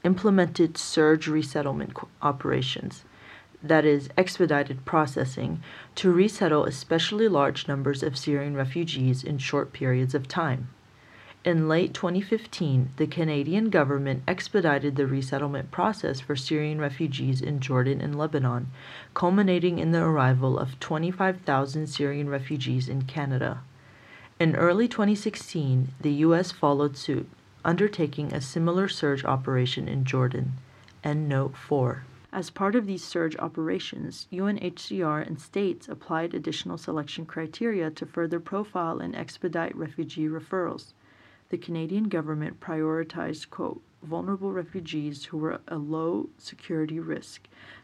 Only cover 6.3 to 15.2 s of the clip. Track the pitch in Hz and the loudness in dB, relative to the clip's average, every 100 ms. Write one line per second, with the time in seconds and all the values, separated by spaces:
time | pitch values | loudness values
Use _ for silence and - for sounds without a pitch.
6.3 | 208 175 151 - 135 - 165 165 208 226 | 4 2 4 2 -2 0 0 2 2 4
7.3 | 156 139 131 - 139 135 143 151 135 - | 4 4 2 -2 -2 0 0 -2 -4 -2
8.3 | 143 143 139 131 170 165 139 131 127 - | 0 0 -2 -2 -2 -2 0 2 2 -2
9.3 | 143 131 143 135 - 131 127 127 143 131 | -4 0 0 -2 -2 0 2 2 0 -2
10.3 | 175 156 123 127 - _ _ - - - | -2 0 -2 -6 -14 _ _ -20 -20 -20
11.3 | - 180 165 156 160 185 - 175 185 202 | -4 0 2 4 4 2 0 -2 0 0
12.3 | 220 - - 156 131 131 - 156 175 160 | -2 -2 -4 2 2 2 0 -2 0 0
13.3 | 147 147 196 220 185 139 139 139 131 131 | 0 0 0 4 4 4 2 0 -2 -2
14.3 | 185 - 208 165 143 143 135 139 135 | -2 0 2 4 2 2 0 2 0